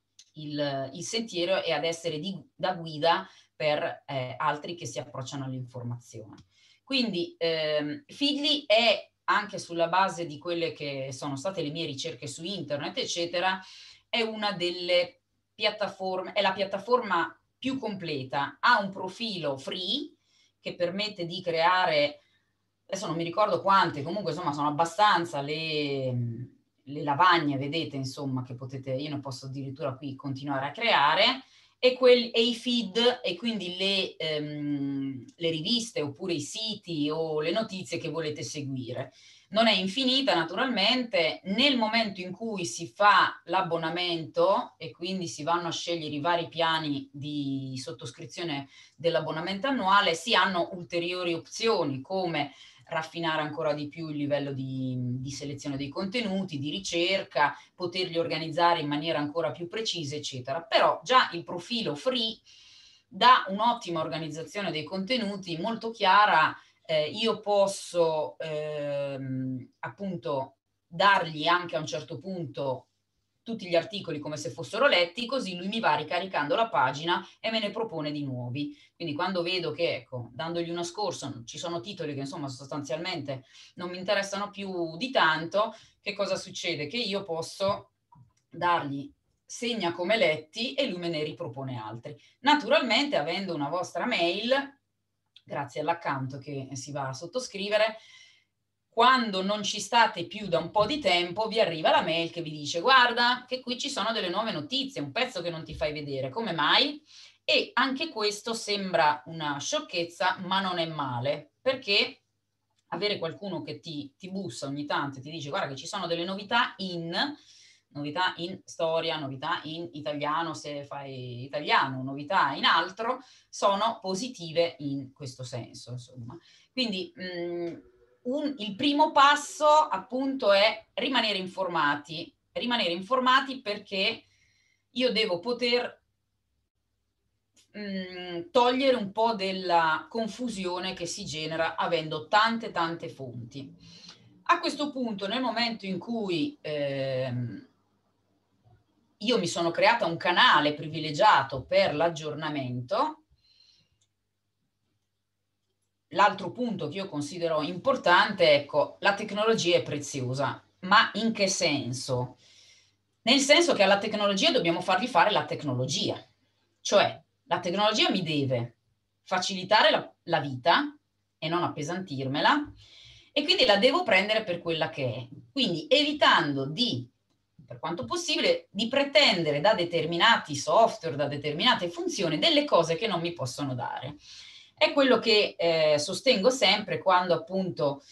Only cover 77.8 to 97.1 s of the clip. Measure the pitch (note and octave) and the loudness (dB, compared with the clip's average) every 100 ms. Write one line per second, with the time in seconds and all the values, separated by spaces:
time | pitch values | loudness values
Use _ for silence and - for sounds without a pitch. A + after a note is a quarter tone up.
77.8 | A3+ D#3+ D3 D3 C#3 B2 B2 C#3 D3 - | -6 -4 -6 -4 -6 -6 -6 -6 -6 -8
78.8 | _ - E3+ D3 F#3 F#3 E3+ F#3 D#3+ E3 | _ -10 -8 -2 -2 0 -2 -2 -4 0
79.8 | D#3+ B2 - B2 A2+ - E3 E3+ E3+ E3+ | -2 -2 -8 -12 -10 -8 -6 -4 -4 -4
80.8 | E3+ G#3 F#3+ - C#3 A2+ - D3+ E3+ E3+ | -6 -4 -4 -4 -10 -10 -12 -10 -6 -6
81.8 | G3+ G3 D3+ C#3 C#3 - C#3 B2+ C#3 D3+ | -8 -10 -8 -6 -8 -8 -8 -10 -10 -8
82.8 | C#3 D#3+ F3+ E3+ C#3+ B2+ - - - - | -6 -6 -4 -6 -6 -10 -12 -20 -20 -12
83.8 | F3 F#3 F#3+ G3 G3 G3 G3+ G3 G3 F3+ | -10 -6 0 0 0 -4 -6 -8 -8 -4
84.8 | E3 D#3+ C4 A3 D#3 D#3 E3 G3 A3 - | -4 -4 -2 2 4 2 0 0 0 -4
85.8 | - _ G#3 G3 F#3 F#3+ - C3 F3+ D3 | -20 _ -8 -4 -2 -2 -4 -8 -6 -4
86.8 | C#3 A#3+ G3+ G3 F#3+ E3 E3 - G3 G#3+ | -4 -4 -2 -4 -4 -6 -6 -2 -2 -2
87.8 | - _ _ - - _ _ E3 F3 E3 | -6 _ _ -20 -20 _ _ -2 2 2
88.8 | D3 C#3 C#4+ _ _ _ - - A#3+ A3+ | 0 -6 -8 _ _ _ -18 -8 -4 -2
89.8 | E3+ E3+ F3+ A3 E3 D#3 - A3 C4 C4+ | -2 -2 0 4 4 2 -6 -8 -6 -2
90.8 | B3+ F3 E3+ D#3 D3+ C#3 E3+ C#3 C3 A#2+ | -2 -2 -4 -4 -6 -6 -10 -8 -8 -8
91.8 | A2 A#2 A#2 - _ _ C4+ D4 A3+ D#4 | -10 -12 -14 -16 _ _ 2 4 4 2
92.8 | B3 A#3 C#4+ E3+ D3 F#3 F#3 D3+ C#3+ F3+ | 4 2 2 0 0 -4 -4 -4 -2 -2
93.8 | E3+ E3+ A3+ F#3 E3+ G3 A#3 C4+ C4+ _ | -4 -4 -2 0 0 0 2 0 0 _
94.8 | _ _ _ _ _ _ - D3+ C3+ D3+ | _ _ _ _ _ _ -10 -8 -6 -4
95.8 | D3+ - E3 C3+ C3 C3+ D3 C#3 C3 C3+ | -2 -2 -2 -4 -4 -8 -8 -10 -8 -12
96.8 | D3 C#3 C3 | -8 -6 -6